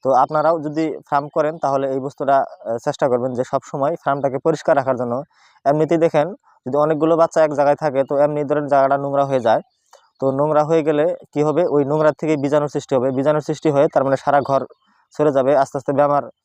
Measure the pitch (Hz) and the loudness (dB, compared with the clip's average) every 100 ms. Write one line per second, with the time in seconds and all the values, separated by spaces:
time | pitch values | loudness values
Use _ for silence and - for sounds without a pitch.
0 | 131 127 131 151 151 170 151 151 160 73 | 2 2 2 0 0 0 -4 -4 -4 -6
1 | - 143 147 165 151 160 139 139 135 135 | -4 -4 -2 -2 -2 -2 -2 -2 -2 -4
2 | 131 - 135 139 - - 104 117 - - | -6 -6 0 2 0 -8 -8 -6 -6 -2
3 | 143 123 127 120 - 135 - 147 139 170 | 0 0 -2 -4 -4 -4 -6 -6 -4 -4
4 | - 139 135 127 156 151 - 147 131 120 | -4 -2 -2 -2 -2 -2 0 0 0 -4
5 | 123 123 156 _ _ _ 139 151 156 165 | -4 -6 -8 _ _ _ -2 0 2 2
6 | 160 156 160 233 _ _ - 139 151 151 | 2 0 -2 -8 _ _ -4 0 0 0
7 | 156 165 165 170 156 139 143 147 156 131 | 0 2 2 2 0 2 0 2 -2 -2
8 | 135 143 147 147 143 147 143 139 135 139 | -2 0 0 0 -2 -2 0 2 2 0
9 | 139 139 139 135 113 123 - _ _ - | -2 -2 0 0 2 0 -2 _ _ -20
10 | _ _ 135 135 151 151 151 165 147 147 | _ _ -4 0 0 0 2 0 2 0
11 | 160 - - 147 151 147 180 147 139 156 | 0 -4 -8 -2 0 0 0 0 0 2
12 | 156 147 156 151 139 147 147 147 - 135 | 0 0 -2 -2 0 0 0 -6 -2 0
13 | 131 131 139 151 143 156 160 139 156 151 | 0 0 0 0 -2 -2 0 2 2 2
14 | 135 135 - 139 135 135 127 - _ _ | 0 -2 0 0 0 -2 -4 -14 _ _
15 | _ - 151 135 131 143 135 143 - 139 | _ -2 0 2 2 2 0 -4 -4 0
16 | 147 143 120 _ | 2 0 -4 _